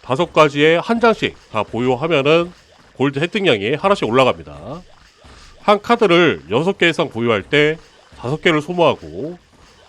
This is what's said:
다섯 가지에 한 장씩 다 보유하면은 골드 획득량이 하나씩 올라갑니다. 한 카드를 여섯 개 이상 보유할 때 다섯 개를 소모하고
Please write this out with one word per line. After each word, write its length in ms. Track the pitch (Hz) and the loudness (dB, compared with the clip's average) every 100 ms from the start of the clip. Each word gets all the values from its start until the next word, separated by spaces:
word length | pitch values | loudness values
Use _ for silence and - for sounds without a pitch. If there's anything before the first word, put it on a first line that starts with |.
다섯 300 | - 131 170 | -6 -4 0
가지에 460 | 165 156 143 151 165 | 4 4 4 2 2
한 240 | - 233 | 0 0
장씩 340 | 233 208 110 - _ | 0 0 -4 -6 _
다 120 | 110 | -6
보유하면은 880 | 101 113 127 123 165 151 139 165 175 - _ _ _ | -4 -2 -2 -2 -2 0 2 0 0 -10 _ _ _
골드 260 | - 139 139 | -4 -4 -2
획득량이 540 | 170 214 190 110 104 | -4 -2 0 0 0
하나씩 340 | 151 196 202 117 | -2 -2 -2 0
올라갑니다. 760 | 123 127 - 73 104 156 170 - _ _ _ - - - - | 2 2 0 -10 -18 -16 -16 -18 _ _ _ -20 -20 -20 -4
한 220 | - 202 | 0 0
카드를 600 | - 240 202 170 156 85 73 | 2 2 4 4 2 0 -2
여섯 280 | 113 175 196 | -2 -2 0
개 100 | 170 | 0
이상 220 | 160 143 | 0 -4
보유할 340 | 113 117 107 | -2 -2 -2
때 340 | - 147 151 160 - _ _ - | 0 0 0 -2 -12 _ _ -12
다섯 260 | - 156 | -8 -2
개를 200 | 180 151 | 0 0
소모하고 760 | 147 180 156 - 78 85 151 175 _ _ _ _ | -2 0 0 0 -8 -12 -12 -14 _ _ _ _